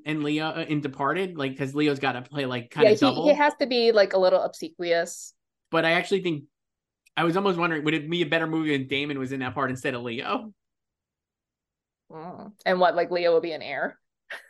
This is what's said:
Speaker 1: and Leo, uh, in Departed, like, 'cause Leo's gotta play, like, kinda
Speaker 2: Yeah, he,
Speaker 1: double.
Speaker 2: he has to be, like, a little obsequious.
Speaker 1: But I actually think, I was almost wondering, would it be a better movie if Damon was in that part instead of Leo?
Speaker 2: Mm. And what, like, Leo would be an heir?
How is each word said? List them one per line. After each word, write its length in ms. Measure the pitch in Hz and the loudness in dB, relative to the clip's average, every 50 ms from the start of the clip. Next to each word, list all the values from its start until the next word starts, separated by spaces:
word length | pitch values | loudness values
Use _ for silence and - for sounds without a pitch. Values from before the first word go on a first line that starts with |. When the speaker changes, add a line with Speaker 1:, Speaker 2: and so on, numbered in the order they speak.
| - | -6
Speaker 1:
and 180 | 147 151 156 147 | -6 -4 -4 -2
Leo, 240 | 147 151 156 156 156 | -2 -2 -2 -2 -4
uh, 180 | - 165 165 - | -6 -6 -4 -2
in 140 | 156 147 | -4 -2
Departed, 560 | 143 139 131 - 139 139 156 185 196 185 175 156 | -2 -4 -6 -2 -2 -2 0 -2 -4 -6 -6 -6
like, 180 | 139 135 131 135 | -6 -6 -4 -6
'cause 180 | 143 131 139 | -6 -4 -2
Leo's 240 | 147 151 147 143 131 | 0 0 0 0 0
gotta 220 | 139 135 123 123 131 | 0 -2 -2 -2 -8
play, 220 | - 143 147 135 | -10 -8 -6 -4
like, 260 | 127 127 120 117 - | -4 -4 -6 -8 -8
kinda 200 | - 180 - - | 0 4 6 6
Speaker 2:
Yeah, 40 | - - | 6 6
he, 0 | |
Speaker 1:
double. 240 | 294 269 - - - | 4 2 2 2 4
Speaker 2:
he 100 | 294 294 | 4 6
has 180 | 294 294 294 294 | 6 6 2 2
to 120 | - 285 233 | 0 -2 0
be, 240 | 254 240 233 233 | 2 2 4 4
like, 220 | 220 214 196 196 196 | 6 6 4 4 4
a 40 | 190 | 4
little 220 | 185 185 190 180 | 4 6 4 4
obsequious. 920 | - - - - 170 151 _ - 175 170 165 170 170 175 - - - - _ _ _ _ _ _ _ - | 2 0 -6 -8 -14 -14 _ -8 -2 0 0 0 0 -2 -6 -16 -18 -20 _ _ _ _ _ _ _ -2
Speaker 1:
But 160 | - 165 160 | 0 2 4
I 60 | 165 | 4
actually 300 | 170 180 175 - 202 190 175 | 2 2 2 0 -2 0 0
think, 220 | 185 160 143 - _ _ _ _ _ _ _ _ _ _ _ _ _ - 147 | 0 -4 -4 -6 _ _ _ _ _ _ _ _ _ _ _ _ _ -4 0
I 60 | 160 | 0
was 120 | 170 165 190 | 2 2 2
almost 220 | 202 196 180 170 | 2 2 2 2
wondering, 240 | 175 170 165 151 143 | 0 0 0 0 0
would 80 | 156 156 | 0 0
it 160 | 160 143 156 | 0 -2 -2
be 140 | 170 175 170 | -2 -2 0
a 20 | |
better 220 | 147 170 165 160 160 | 0 0 0 0 0
movie 260 | 160 160 160 151 147 | -2 -2 0 0 0
if 140 | 139 131 131 | 0 -2 -2
Damon 320 | 139 139 143 151 143 135 | -4 -4 -4 -4 -4 -6
was 120 | 131 127 | -6 -6
in 100 | 139 135 | -6 -6
that 120 | 131 127 - | -6 -6 -4
part 160 | 143 135 127 | -4 -4 -4
instead 240 | 127 127 - 147 123 | -4 -4 -4 -6 -6
of 80 | 120 120 | -4 -6
Leo? 500 | 123 113 127 - - 202 262 220 214 - _ _ _ _ _ _ _ _ _ _ _ _ _ _ _ _ _ _ _ _ _ _ _ _ _ _ _ _ _ _ _ | -8 -8 -8 -6 -4 -4 -4 -6 -10 -18 _ _ _ _ _ _ _ _ _ _ _ _ _ _ _ _ _ _ _ _ _ _ _ _ _ _ _ _ _ _ _
Speaker 2:
Mm. 420 | 160 160 156 180 160 - - 208 - _ - | -18 -16 -14 -14 -14 -14 -16 -18 -18 _ -2
And 140 | 185 185 185 | -2 2 4
what, 160 | 180 170 151 | 4 4 4
like, 160 | 175 165 165 | 2 0 0
Leo 220 | 180 175 175 170 170 | -2 0 2 4 2
would 100 | 165 160 | 2 2
be 80 | 170 156 | -2 -8
an 80 | 143 | -8
heir? 380 | 101 127 139 135 165 - - _ _ _ _ _ _ - - - - _ | -10 -8 -6 -6 -6 -6 -8 _ _ _ _ _ _ -18 -18 -18 -18 _